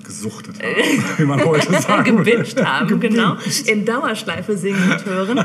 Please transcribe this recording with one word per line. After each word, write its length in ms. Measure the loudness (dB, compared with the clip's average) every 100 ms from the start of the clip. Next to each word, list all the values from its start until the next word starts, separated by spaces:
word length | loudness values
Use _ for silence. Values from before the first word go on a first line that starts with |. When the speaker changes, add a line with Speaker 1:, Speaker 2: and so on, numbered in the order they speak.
Speaker 1:
Gesuchtet 560 | -18 -12 -10 -10 -14 -8
Speaker 2:
Äh. 140 | -4
Speaker 1:
haben, 300 | 0 2 0
<laughs> 140 | 0 0
wie 60 |
man 200 | 2 2
heute 280 | 2 2 2
Speaker 2:
<laughs> 80 | 2
Speaker 1:
sagen 380 | 2 2 4 4
würde. 120 | 4
Speaker 2:
Gebinged 320 | 2 2 0 0
haben, 340 | 0 0 0
genau. 360 | 2 2 2 0
Speaker 1:
Gebinged. 320 | -4 -2 0
Speaker 2:
In 160 | 0
Dauerschleife 720 | 0 -2 -2 -4 -6 -6 -4 -2
singen 340 | -2 0 0
und 120 | 0 -2
hören. 380 | -2 0 -2